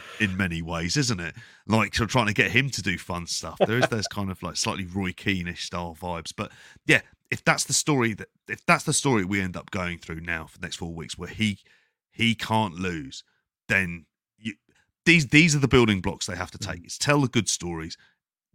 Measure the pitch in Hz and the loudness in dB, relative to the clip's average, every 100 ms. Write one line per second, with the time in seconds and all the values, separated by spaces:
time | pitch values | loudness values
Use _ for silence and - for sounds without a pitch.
0 | - - 104 92 92 82 82 82 85 147 | -14 -2 0 2 0 -2 -4 -2 0 0
1 | 123 92 85 - - - - 110 101 - | 0 -2 -6 -10 -18 -14 0 2 2 0
2 | 110 131 107 107 98 110 139 - 98 87 | 0 2 2 2 2 2 0 -2 -4 -4
3 | - 87 85 - 82 - - 117 - 113 | -4 -8 -6 -8 -8 0 0 2 0 0
4 | - - 98 92 90 76 110 87 90 92 | -4 -6 -6 -6 -8 -6 -4 -4 -6 -4
5 | 92 87 107 95 87 85 - 87 87 80 | -4 -4 -2 -2 -2 -8 -8 -8 -10 -10
6 | 90 85 80 - 104 - - - - 131 | -8 -8 -8 -10 -10 -12 -20 -6 2 2
7 | - _ - - - 143 - 131 - 139 | 0 _ -10 -4 0 0 0 0 2 2
8 | 117 104 95 _ - 104 - 156 - - | 2 -2 -10 _ -12 -6 0 0 0 0
9 | 143 117 90 101 92 87 - 98 87 85 | 2 2 2 0 -2 -6 -8 -6 -4 -6
10 | - 82 85 82 76 - 90 - 85 82 | -10 -10 -6 -6 -8 -12 -12 -8 -8 -8
11 | 76 - 85 - 110 98 _ _ _ _ | -10 -10 -10 0 0 0 _ _ _ _
12 | _ - 117 113 - 110 104 80 95 82 | _ 0 2 2 0 0 0 -2 -4 -4
13 | 67 - - _ _ _ - 98 90 85 | -8 -14 -18 _ _ _ -2 0 0 -4
14 | 76 _ _ _ 110 - _ _ _ _ | -14 _ _ _ -12 -12 _ _ _ _
15 | - 170 131 147 170 147 131 131 117 98 | 6 6 8 6 8 6 6 8 8 4
16 | 92 82 - 90 90 - 95 85 85 - | 0 -4 -4 -6 -8 -8 -8 -8 -10 -4
17 | 147 147 131 120 98 - 87 82 82 - | 2 4 4 2 2 0 -4 -6 -8 -12
18 | _ _ _ _ _ | _ _ _ _ _